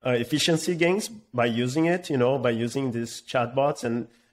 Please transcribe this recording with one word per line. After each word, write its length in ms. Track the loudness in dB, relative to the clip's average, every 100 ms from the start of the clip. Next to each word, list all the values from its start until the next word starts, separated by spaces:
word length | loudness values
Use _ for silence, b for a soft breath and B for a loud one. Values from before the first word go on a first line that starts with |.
| -2
uh, 60 |
efficiency 640 | 0 0 0 2 0 0 0
gains 340 | 2 2 -2
by 360 | -12 _ 0 0
using 400 | 2 0 0 2
it, 220 | 0 0
you 60 | 2
know, 220 | 2 2
by 120 | 0
using 420 | 0 -2 -2 -2
these 280 | -4 -6 -10
chatbots. 640 | -4 -2 0 2 0 0
And, 240 | -4 -4 -6 b b